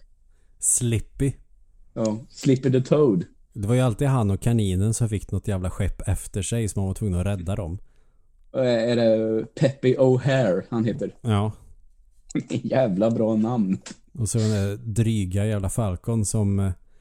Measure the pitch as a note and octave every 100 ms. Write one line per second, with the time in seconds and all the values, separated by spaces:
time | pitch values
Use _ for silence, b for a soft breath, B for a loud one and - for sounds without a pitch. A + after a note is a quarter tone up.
0 | - _ _ _ _ - - - A#2+ A2+
1 | - - C3+ - - - - - - -
2 | A2 G#2+ - - C#3 C3 C3+ B2+ B2+ D3+
3 | D3 F#2 F2+ _ _ A2 G2+ B2 B2+ G#2
4 | C#3 C3 G#2 F#2+ A#2+ A#2 G2+ F#2 G#2+ A2+
5 | A2 G#2 - F#2+ - F#2+ F2+ - F#2+ -
6 | - F2+ - G#2 F#2 A#2+ G#2+ - F#2+ F#2
7 | G#2+ F2 F#2+ G2+ F2 G#2 E2 F#2 - _
8 | - _ _ _ - C3+ B2+ A#2 A#2 A#2+
9 | A#2 A2 A2 A2 - - C3+ C3+ B2+ B2+
10 | C3 B2+ C#3 C3+ A2+ F2+ - A#2 A2+ G2
11 | G2 - A#2+ G#2 G#2+ - - - - -
12 | - - - - - - - C3 B2 F#2
13 | A2+ A#2 A2 A2+ A2+ A#2+ F#2+ A2 - -
14 | - - G#2+ A#2 G#2+ G#2+ G2 G#2 A#2 G#2+
15 | A2+ A2 F#2 G2+ G#2 G#2 F#2+ - G#2+ F2
16 | - A#2 G#2 A2+ G2+ G2 G2 F#2 - -